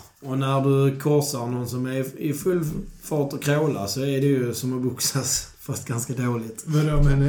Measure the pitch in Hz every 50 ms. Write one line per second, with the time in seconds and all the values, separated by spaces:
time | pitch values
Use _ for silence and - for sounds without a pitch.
0 | - - _ _ 139 135 135 135 135 135 135 135 131 135 139 135 139 139 135 135
1 | - 151 147 147 147 - - 123 117 120 123 123 123 - 127 127 127 127 131 135
2 | 135 135 - - - 151 139 - - 185 180 175 156 151 - 196 - - - -
3 | - - 165 151 143 139 139 135 - 143 147 151 156 147 127 101 101 98 - 127
4 | 135 139 139 135 135 143 139 131 123 120 117 - - 127 127 127 127 123 120 -
5 | - - - 135 120 127 - - - - - - - - 135 - - - 120 117
6 | 113 - 135 120 123 123 120 117 113 110 - - - 165 151 151 151 151 151 143
7 | 143 143 139 135 139